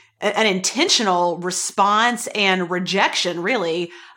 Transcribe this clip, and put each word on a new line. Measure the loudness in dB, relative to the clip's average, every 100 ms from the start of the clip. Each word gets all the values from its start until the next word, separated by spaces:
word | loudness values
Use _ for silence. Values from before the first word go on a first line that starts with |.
| _ -4
an | -2 2 2
intentional | 2 -2 -2 0 2 2 2 0 -2
response | -6 -6 -6 2 2 4 2 -2 -6
and | 0 2 2 0
rejection, | -2 0 2 2 0 -2 -2
really, | -2 -2 -2 -2 -6 -10 -12